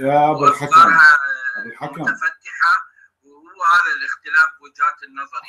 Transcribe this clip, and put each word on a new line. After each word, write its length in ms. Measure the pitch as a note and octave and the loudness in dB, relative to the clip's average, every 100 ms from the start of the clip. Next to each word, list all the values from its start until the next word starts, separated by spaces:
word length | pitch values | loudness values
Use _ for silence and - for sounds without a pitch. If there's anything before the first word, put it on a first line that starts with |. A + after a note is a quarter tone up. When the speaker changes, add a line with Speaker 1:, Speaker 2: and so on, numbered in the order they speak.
| C3+ | -2
Speaker 1:
يا 200 | D3 D3+ | 2 2
أبو 160 | D3 C#3+ | 2 0
الحكم، 180 | - C#3+ | 0 2
Speaker 2:
وأفكارها، 440 | - - - C6+ | 4 6 6 6
آه، 480 | D3 C#3 C#3 C#3 C3 | 4 0 -8 -10 -10
Speaker 1:
أبو 100 | - | -14
الحكم. 320 | - D3+ E3 | -14 -14 -8
Speaker 2:
متفتحة، 880 | D3+ - - - - - - - - _ _ _ | -8 -6 -8 -10 -14 -4 -2 -2 -6 _ _ _
وهو 400 | C#3+ C#3+ D#4+ - F3+ | _ _ _ -6 0
هذا 200 | - - - | 0 0 -4
الاختلاف 540 | - - - - - - | -8 -12 -4 0 0 -4
وجهات 420 | C#3+ - - - | -20 -6 -6 -6
النظر. 360 | C3+ C3+ C3+ - | -14 -16 -14 -16